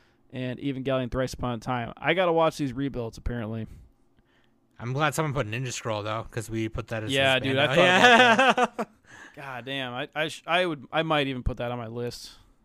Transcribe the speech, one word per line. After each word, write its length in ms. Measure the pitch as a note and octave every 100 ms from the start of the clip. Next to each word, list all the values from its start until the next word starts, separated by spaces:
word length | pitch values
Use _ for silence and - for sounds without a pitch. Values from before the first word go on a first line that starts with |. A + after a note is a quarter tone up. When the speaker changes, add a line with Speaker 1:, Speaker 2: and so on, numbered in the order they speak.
| _ _ _
Speaker 1:
and 260 | B2+ B2+ B2
Evangelion 540 | C#3+ C3+ C3 C3 B2
Thrice 220 | B2+ B2+
Upon 200 | - B2
a 40 | A#2
Time. 340 | C3 B2+ A#2 -
I 180 | C#3+
gotta 180 | E3+ F3+
watch 240 | E3 D#3+ -
these 140 | C#3+
rebuilds, 440 | A#2+ C#3 A#2+ A2+ -
apparently. 500 | - A#2+ G#2+ A2+ A2 - - _ _ _ _ _ _ _ _ -
Speaker 2:
I'm 120 | A#2
glad 220 | C3+ D3+
someone 180 | C#3 D#3
put 140 | C3+ G#2+
Ninja 240 | A#2 C3
Scroll, 300 | - A#2 G#2+
though, 240 | G#2 A2 G#2+
'cause 220 | - G#2+
we 180 | A2+ A2
put 200 | - A2
that 160 | A2+
as 80 | A2
Speaker 1:
Yeah, 260 | C3+ C3+ C3
Speaker 2:
this 60 | C3
Speaker 1:
dude, 100 | C3
Speaker 2:
band. 140 | D3
Speaker 1:
I 20 | C3+
thought 800 | F#3 F#3 B3 A#3 B3 A3 C4 B3
about 180 | A#3+ -
that. 100 | A3
Speaker 2:
<laughs> 60 | _ _ - - -
Yeah. 80 | C#3
Speaker 1:
God 100 | B2+ A#2+
damn, 260 | C#3 B2+
I, 140 | B2 D3 D3+
I, 100 | D#3
sh-, 140 | - -
I 180 | E3+ F#3
would, 180 | D3+ -
I 120 | D#3
might 240 | D#3+ D3+ C3+
even 160 | B2+
put 140 | A#2+ B2
that 120 | A#2+
on 80 | B2
my 80 | A2+
list. 460 | A#2 A#2+ - - - _ _